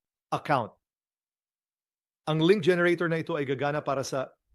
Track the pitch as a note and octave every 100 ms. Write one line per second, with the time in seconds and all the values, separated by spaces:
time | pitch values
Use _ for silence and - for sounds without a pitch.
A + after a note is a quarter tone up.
0 | _ _ _ D3 - C#3 G#2+ - _ _
1 | _ _ _ _ _ _ _ _ _ _
2 | _ _ - D#3 E3 G#3 D3+ F3 F3 F3
3 | E3+ E3 D3+ D#3+ C3+ C3+ C#3+ D3 C#3+ C3+
4 | C3 C#3 C3 _ _